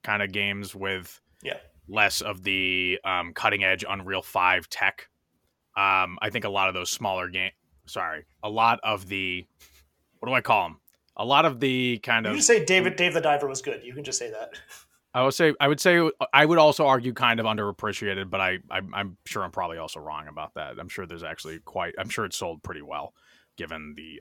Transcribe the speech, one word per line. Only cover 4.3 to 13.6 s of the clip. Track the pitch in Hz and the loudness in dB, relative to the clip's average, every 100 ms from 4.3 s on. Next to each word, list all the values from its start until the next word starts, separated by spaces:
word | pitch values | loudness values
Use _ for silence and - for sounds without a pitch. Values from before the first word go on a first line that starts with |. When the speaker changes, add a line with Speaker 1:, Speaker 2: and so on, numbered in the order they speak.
| 104 90 92 - | 2 2 2 -2
Speaker 1:
tech, | - 98 - - _ _ _ _ _ _ - | -4 -4 -4 -10 _ _ _ _ _ _ 0
um, | 98 95 92 90 | 2 2 0 -4
I | 107 | -6
think | 104 104 | -4 -4
a | |
lot | 98 95 | 0 0
of | |
those | 92 90 | -2 -4
smaller | - 104 92 90 | -4 -4 -4 -4
game, | 92 92 - _ _ - | -4 -6 -8 _ _ -12
sorry, | - 85 78 73 _ | -6 -6 -8 -14 _
a | 107 | -6
lot | 107 113 117 | 2 4 4
of | 110 107 92 | 0 -4 -4
the, | 98 95 90 90 _ - _ _ _ _ _ | -6 -4 -6 -10 _ -20 _ _ _ _ _
what | 117 | -2
do | |
I | 127 | 0
call | 120 110 87 | 4 2 2
'em? | 82 _ _ _ - | -6 _ _ _ -6
A | |
lot | 117 139 | 4 6
of | 160 123 | 6 4
the | 131 127 123 117 | 0 2 0 0
kind | - 113 | 0 0
Speaker 2:
You | 110 | 2
Speaker 1:
of | 104 | 2
Speaker 2:
can | |
say | 101 226 | 6 6
David, | 151 185 185 180 | 6 4 4 2
Dave | 175 | 0
the | 165 | 2
Diver | 156 147 143 | 2 2 0
was | 131 | -4